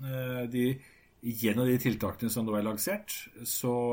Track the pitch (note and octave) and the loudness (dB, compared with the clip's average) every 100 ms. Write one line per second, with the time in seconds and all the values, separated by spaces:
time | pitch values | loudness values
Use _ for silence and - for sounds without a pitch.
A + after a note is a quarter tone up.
0 | C3+ C3 B2+ B2+ A#2+ B2 B2 C3+ - - | -6 -4 -4 -4 -2 2 2 0 -6 -20
1 | _ _ A#2 A2+ A2 G#2+ B2+ B2 B2 G#2 | _ _ -6 0 2 4 4 4 4 0
2 | G2 - A#2 A#2+ A2 G#2+ G#2+ G#2+ - G#3 | -2 -2 -2 0 0 0 0 -2 -2 -2
3 | - - - - A#2 - B2 B2 A#2+ | -6 -10 -12 -12 -6 -2 0 2 2